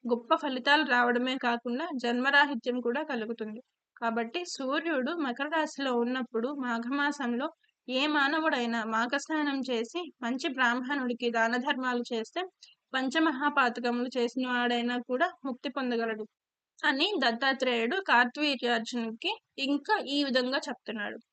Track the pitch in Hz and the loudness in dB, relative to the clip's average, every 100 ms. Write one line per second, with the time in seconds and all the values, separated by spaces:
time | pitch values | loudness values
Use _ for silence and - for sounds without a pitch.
0 | 240 233 - 330 294 254 285 294 294 247 | 0 -2 2 0 2 -2 4 4 6 4
1 | 240 240 254 262 240 240 247 240 349 269 | 4 4 2 0 0 0 -2 -4 -4 -2
2 | 233 247 269 285 285 254 254 247 240 262 | -2 0 4 6 4 2 -2 0 0 -2
3 | 311 247 220 233 214 220 _ _ _ - | -2 -4 -4 -6 -8 -10 _ _ _ -6
4 | 233 226 233 349 349 - 262 294 330 285 | -2 -2 -2 -6 -8 -6 -2 0 0 0
5 | 254 339 277 240 285 320 302 - 277 240 | 0 -2 -4 -2 -2 0 -2 -2 -2 0
6 | 233 254 240 226 240 285 247 233 233 285 | 0 -2 -2 -2 -2 -4 -4 -2 -2 0
7 | 285 285 247 240 311 - _ _ - 254 | 0 0 -2 -2 -4 -8 _ _ -4 0
8 | 302 294 269 320 320 277 240 233 220 226 | 2 2 2 2 2 0 0 -2 0 -2
9 | 233 277 - 311 294 277 254 233 226 339 | 0 -2 -2 -2 0 -2 -2 -2 -2 -6
10 | 330 _ 240 254 330 254 247 247 254 285 | -8 _ -6 -4 -4 0 2 2 -2 -2
11 | 247 240 240 233 226 247 269 262 254 247 | -2 -2 -2 2 2 2 0 -2 0 -2
12 | 240 233 226 339 370 _ - _ _ 262 | -2 -6 -4 -6 -6 _ -20 _ _ -2
13 | 269 320 320 254 294 294 247 233 240 240 | 0 2 2 2 0 2 2 2 -2 0
14 | 254 254 240 254 254 247 240 240 240 247 | -2 0 0 0 0 0 2 0 0 -2
15 | 240 254 349 349 269 247 285 269 254 233 | -2 0 0 -2 -8 -6 -6 -4 -2 0
16 | 226 214 214 _ _ _ _ - 302 269 | -2 -4 -8 _ _ _ _ -2 0 2
17 | 359 392 247 226 269 269 247 233 226 370 | 0 2 0 2 0 2 2 2 2 0
18 | 381 240 247 285 302 262 240 233 226 240 | 4 4 4 2 0 0 0 0 -2 -4
19 | 226 226 349 453 _ - 269 285 285 415 | -4 -4 -4 -4 _ -6 0 0 2 0
20 | 247 285 285 254 247 277 302 240 - 214 | 2 0 2 2 2 -2 -4 -8 -8 -6
21 | 208 226 _ | -6 -8 _